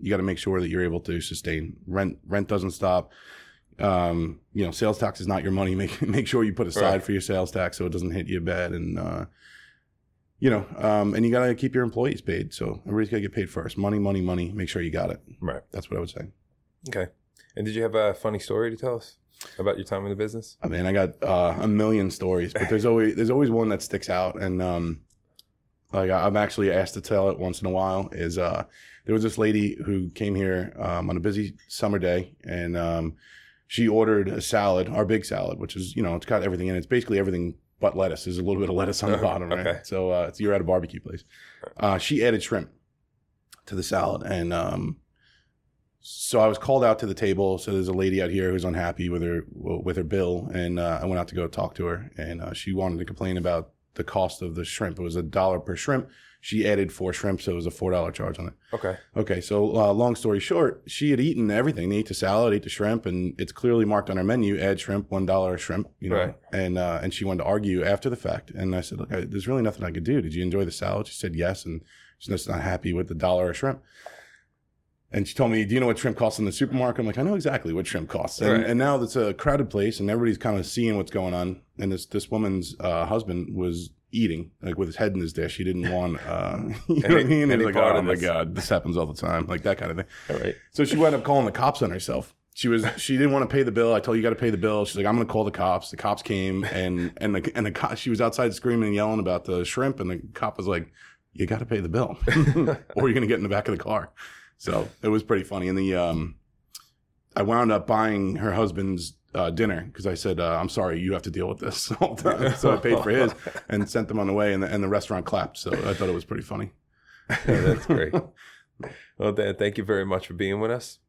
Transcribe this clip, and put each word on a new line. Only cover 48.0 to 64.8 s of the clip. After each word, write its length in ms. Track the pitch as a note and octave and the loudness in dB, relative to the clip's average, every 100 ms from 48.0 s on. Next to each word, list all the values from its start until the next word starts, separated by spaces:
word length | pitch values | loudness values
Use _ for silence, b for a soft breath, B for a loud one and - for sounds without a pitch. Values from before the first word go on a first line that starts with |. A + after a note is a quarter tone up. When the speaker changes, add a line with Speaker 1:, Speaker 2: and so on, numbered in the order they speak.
| F#2+ F#2+ | 2 2
Speaker 1:
out 100 | F2 | 2
here 200 | F#2+ F#2 | 0 0
who's 140 | F#2 | 0
unhappy 440 | F2+ E2+ F2 E2+ F2 | 0 0 -2 -2 -2
with 140 | F2 | -2
her, 220 | E2+ E2+ - | -2 -2 -6
with 420 | - - F2 F2+ F2+ | -8 -6 -4 -2 -2
her 80 | |
bill, 460 | D#2+ G2 F2+ F2+ - | 0 0 0 0 -4
and, 260 | F2+ F2 F2 | -4 -2 0
uh, 200 | E2+ E2 | 0 -2
I 40 | F2+ | -2
went 120 | F2+ | -2
out 100 | E2+ | -2
to 60 | |
go 120 | F2+ E2 | -4 -4
talk 280 | - E2+ - | -4 -6 -4
to 100 | F2 | -4
her, 240 | E2+ A#2 - | -6 -8 -10
and, 240 | D#2+ E2+ | -8 -8
uh, 100 | E2 | -10
she 200 | - - | -8 -6
wanted 260 | F#2+ F#2+ E2+ | -2 -2 -2
to 60 | |
complain 320 | F2 - F#2+ F#2 | -6 -4 -2 0
about 320 | F2 E2+ D#2+ _ _ | 0 0 -2 _ _
the 100 | - | -10
cost 380 | F2 G2+ F#2 - | -4 0 0 -2
of 120 | F2+ E2 | -8 -6
the 80 | |
shrimp. 340 | F2 - G2 E2+ | -8 -4 -6 -4
It 40 | |
was 140 | F2 E2+ | -4 -4
a 60 | |
dollar 380 | D#2+ G2 F#2+ F2+ | -2 2 2 2
per 160 | D#2+ F2 | -2 -6
shrimp. 320 | - C3+ - B B B | -2 -2 -2 B B B
She 280 | - G#2+ G#2 | -4 0 2
added 240 | G2+ F#2+ | 2 0
four 220 | - F#2 | -2 -4
shrimp, 260 | F2+ G2+ F#2 | -2 -2 -2
so 120 | - | -2
it 20 | |
was 100 | F2 | -4
a 60 | E2+ | -4
four 200 | - F#2 | -4 0
dollar 180 | F2+ E2 | 0 0
charge 260 | E2 F#2 E2 | -4 -6 -6
on 100 | E2+ | -10
it. 60 | - b | -12 b
Speaker 2:
Okay. 220 | A2+ F#2+ F#2 - - | -6 -4 -6 -6 -4
Speaker 1:
Okay, 240 | G2+ F#2 | -2 -2
so, 340 | - G#2 G#2 A2+ | 0 2 4 4
uh, 160 | G#2 | 4
long 220 | G2+ B2 A#2 | 6 2 2
story 240 | A2+ G2+ | 0 0
short, 420 | - E3+ C#3+ - - | 2 2 2 0 -10
she 240 | - D3 | -2 2
had 100 | C3+ | 4
eaten 280 | C#3+ C#3+ A2 | 2 2 2
everything. 380 | G#2 C#3 A#2 F2 | 2 2 0 0
They 100 | G2+ | 0
ate 100 | A2 | -2
the 60 | |
salad, 380 | - F#2+ G#2 A#2+ | -2 2 4 4
ate 120 | G#2 | 2
the 40 | - | 0
shrimp, 380 | - G#2 A2+ F#2+ | -2 0 0 -2
and 280 | F2+ F2+ - | -2 -2 -4
it's 120 | F2 | -8
clearly 320 | - B2 A#2 G#2+ | -2 2 4 4
marked 240 | G#2 G2+ | 2 2
on 80 | F#2+ | 0
our 60 | |
menu, 340 | F#2 B2 G#2 G2+ | 2 2 2 2
"Add 220 | F#2+ G2 | 2 0